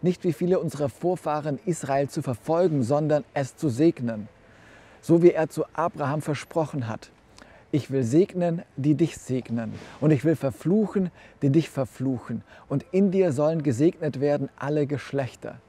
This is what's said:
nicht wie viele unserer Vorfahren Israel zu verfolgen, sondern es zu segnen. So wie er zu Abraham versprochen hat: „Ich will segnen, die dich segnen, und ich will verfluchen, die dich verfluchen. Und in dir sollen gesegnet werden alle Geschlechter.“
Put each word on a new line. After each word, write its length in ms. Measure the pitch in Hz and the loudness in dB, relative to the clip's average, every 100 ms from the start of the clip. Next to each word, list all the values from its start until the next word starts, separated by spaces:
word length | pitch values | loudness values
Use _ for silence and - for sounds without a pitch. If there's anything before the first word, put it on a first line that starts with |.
nicht 240 | 170 180 | 0 0
wie 80 | 185 | -2
viele 260 | 147 175 180 | 0 2 2
unserer 300 | 156 139 143 | 0 -4 -4
Vorfahren 720 | - 170 180 165 151 147 139 - | -2 -4 -2 -2 -4 -4 -6 -4
Israel 420 | 165 131 139 143 | -4 -2 -2 0
zu 140 | - | -4
verfolgen, 600 | 147 123 - 165 180 147 | -6 -6 -2 2 2 2
sondern 420 | 113 143 151 151 - | 2 0 2 0 0
es 220 | - 135 - | -6 -6 -2
zu 120 | 156 | -4
segnen. 580 | 117 165 156 120 110 104 _ - - - - - - | 4 2 2 -6 -6 -10 _ -20 -20 -20 -20 -20 -16
So 200 | - 170 | 2 6
wie 100 | 175 | 6
er 180 | 156 160 | 6 -2
zu 160 | - - | -2 -6
Abraham 480 | - 170 151 139 151 | -2 -4 -2 -4 -2
versprochen 680 | 143 143 - 170 151 151 113 | -4 -6 -4 -4 -2 -4 -6
hat: 220 | 110 - _ _ - - - _ | -8 -12 _ _ -20 -20 -20 _
„Ich 180 | 143 - | -4 -2
will 120 | 135 | -2
segnen, 600 | 120 147 202 180 175 165 - - | 2 4 2 0 -2 -2 -8 -4
die 180 | 139 | 0
dich 240 | 156 160 - | 2 0 -2
segnen, 560 | - 127 - 113 110 104 - - | -6 -6 -4 -6 -6 -10 -16 -2
und 120 | 156 | 2
ich 120 | 147 | 4
will 100 | 151 | 2
verfluchen, 760 | 156 139 - 160 208 208 202 180 - - - | 0 -2 -4 0 2 2 0 -4 -6 -20 -2
die 80 | 143 | 2
dich 180 | 147 156 | 2 0
verfluchen. 760 | - 123 - 131 123 - 113 - - - | -6 -6 -4 -4 -4 -6 -10 -10 -20 -4
Und 180 | 139 - | -4 -2
in 200 | 185 196 | 2 2
dir 220 | 190 180 | 4 2
sollen 300 | 127 151 165 | 2 0 2
gesegnet 560 | 147 117 156 - 151 127 | 0 2 2 2 -6 -2
werden 300 | 143 147 139 - | 0 0 -2 -6
alle 280 | 139 151 143 | -4 -2 0
Geschlechter.“ 720 | 139 - 139 123 - 110 120 | -4 -4 -4 -4 -8 -16 -16